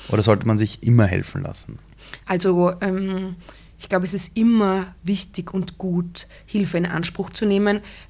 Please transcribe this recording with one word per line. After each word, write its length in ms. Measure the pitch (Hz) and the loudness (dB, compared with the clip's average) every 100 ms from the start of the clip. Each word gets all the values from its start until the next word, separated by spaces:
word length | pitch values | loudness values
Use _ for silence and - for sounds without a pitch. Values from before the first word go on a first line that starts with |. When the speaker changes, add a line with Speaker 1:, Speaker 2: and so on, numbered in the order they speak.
| - | -2
Speaker 1:
Oder 140 | 107 | 2
sollte 240 | 107 104 113 | 4 4 4
man 120 | 104 | 2
sich 240 | 107 - | 0 -2
immer 240 | - 120 104 | 4 6 6
helfen 360 | 95 95 95 | 2 -2 -6
lassen? 360 | 92 - - 107 - - - - - | -8 -10 -14 -16 -20 -20 -20 -14 -4
Speaker 2:
Also, 480 | 185 185 175 175 180 | 0 2 4 2 0
ähm, 560 | 202 185 190 190 190 175 - - - - | -2 -2 -2 -4 -6 -10 -16 -20 -20 -20
ich 100 | - | -4
glaube, 160 | 185 | -2
es 100 | 180 | 0
ist 220 | 196 - - | -2 -2 2
immer 580 | 226 226 202 190 185 - | 4 4 4 0 -4 -8
wichtig 500 | 165 196 - - 180 | -4 -4 -4 -10 -6
und 240 | 190 180 - | -6 -6 -6
gut, 480 | 185 175 175 - - - - | -4 -2 -4 -8 -16 -20 -6
Hilfe 320 | 208 196 175 | -2 0 -2
in 80 | 180 | -2
Anspruch 440 | 156 170 - 190 | -4 -6 -6 -8
zu 160 | - 214 | -4 0
nehmen, 340 | 196 208 208 - - - | 2 2 0 -4 -20 -6